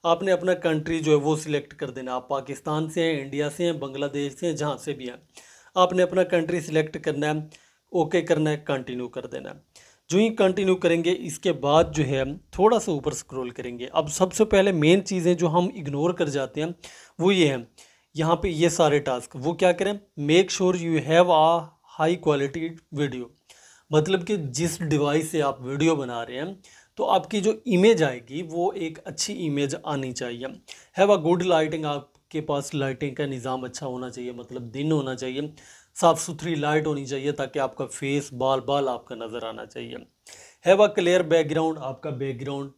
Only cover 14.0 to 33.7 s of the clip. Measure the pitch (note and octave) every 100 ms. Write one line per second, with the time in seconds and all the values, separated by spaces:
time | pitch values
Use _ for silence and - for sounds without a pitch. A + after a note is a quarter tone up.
14 | D3+ - F#3+ - A3 G3+ G3 F3 D3+ F#3+
15 | F#3+ F#3 E3+ F3 F3 E3+ F3+ - C#3+ C#3+
16 | E3 F3 D#3 C3+ C3 D3 D#3+ F3 - -
17 | - - F3 G3 D#3 C3 A#2 _ - _
18 | _ D3 D#3+ E3+ G3+ D#3 E3+ D#3+ D#3 D3
19 | C#3+ B2 - C3+ C3+ E3+ F3+ F3 G3 G3+
20 | _ - C#3+ E3 F#3 - F#3 F#3 E3 D#3+
21 | C3 E3 F3+ D#3+ D#3+ E3+ D#3+ _ _ -
22 | D#3+ F3 E3+ C#3+ C#3 E3 D#3+ E3 _ C#3+
23 | C#3+ B2+ A#2+ _ _ - - _ _ D3+
24 | D#3 F#3+ F3 G#3 C#3+ A#2+ E3+ - D#3+ D3+
25 | C#3+ D3+ D#3+ D#3+ C#3 C3 B2+ C#3 E3 D#3
26 | B2+ A#2+ A#2 B2+ D#3+ F#3+ - - _ -
27 | - F#3+ - G#3 G3 A3 - F3+ G3+ G3+
28 | D3 A#2+ A#2 C#3 E3+ E3 F3+ G3+ D#3+ D#3+
29 | - D3 - - E3 C#3+ C#3+ D3 - C#3+
30 | C3+ A#2+ B2 A#2+ C3 G#2 _ - _ -
31 | G3+ G3 D#3 F3+ F3+ E3 D#3 D#3 D3+ D3
32 | C#3 _ _ D#3 D3+ C#3+ C#3 D3+ C3+ B2
33 | D3 B2+ D3 C3 B2+ C3 B2+